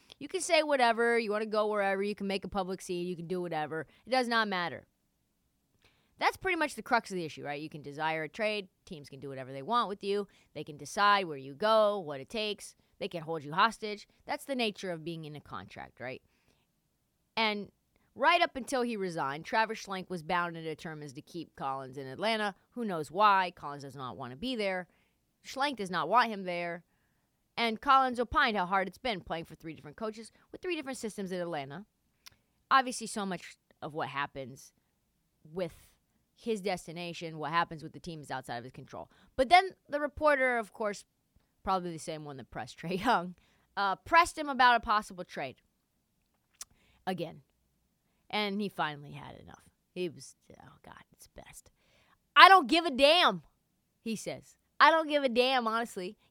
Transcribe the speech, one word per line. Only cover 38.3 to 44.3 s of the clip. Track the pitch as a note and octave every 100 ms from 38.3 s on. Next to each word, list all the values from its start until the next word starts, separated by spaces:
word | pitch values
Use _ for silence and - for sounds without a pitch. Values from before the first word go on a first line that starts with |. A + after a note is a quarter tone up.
| C3 C3 A#2+
of |
his | B2+
control. | - B2+ F2+ - _ _ -
But | C4
then | F4 F#4+ - -
the | D4
reporter, | D4 - D4+ C#4 C4 A#3+
of | G#3
course, | - G#3+ G3+ - _ _ _ _ _
probably | - F#3+ F3+
the | D#3+
same | - D#3
one | D3+ C3+
that | A2
pressed | C#3+ A2+ -
<laughs> |
Trae | E3 F#3
Young, | A#3+ G3+ F3+ F3 _ _ _ -
uh, | G3+
pressed | F#3 - E4 E4+